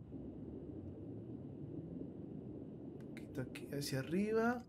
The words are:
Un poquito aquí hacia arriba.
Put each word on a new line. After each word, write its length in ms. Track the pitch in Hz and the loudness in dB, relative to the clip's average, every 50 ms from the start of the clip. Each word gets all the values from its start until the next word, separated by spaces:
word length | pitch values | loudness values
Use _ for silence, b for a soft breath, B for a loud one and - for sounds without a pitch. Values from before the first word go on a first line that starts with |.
| - - - - - - - - - - - - - - - - - - - - - - - - - - - - - - - - - - - - - - - - - - - - - - - - - - - - - - - - - - - - | -8 -8 -6 -6 -6 -6 -4 -4 -4 -4 -4 -4 -4 -4 -4 -4 -4 -4 -6 -6 -4 -4 -4 -4 -4 -4 -4 -4 -4 -4 -4 -6 -4 -4 -2 -4 -4 -4 -4 -4 -4 -4 -4 -6 -6 -4 -4 -4 -4 -4 -4 -4 -6 -6 -6 -6 -6 -6 -6 -6
Un 60 | - | -6
poquito 340 | - - - - - - 131 | -6 -6 -6 -6 -4 -2 -2
aquí 260 | 123 - - - - - | -2 0 -2 -6 -4 0
hacia 280 | - 143 143 - 139 131 | 0 0 2 4 2 2
arriba. 640 | 135 139 165 190 208 214 220 220 226 233 247 240 - | 4 6 6 6 6 8 8 8 8 8 6 4 0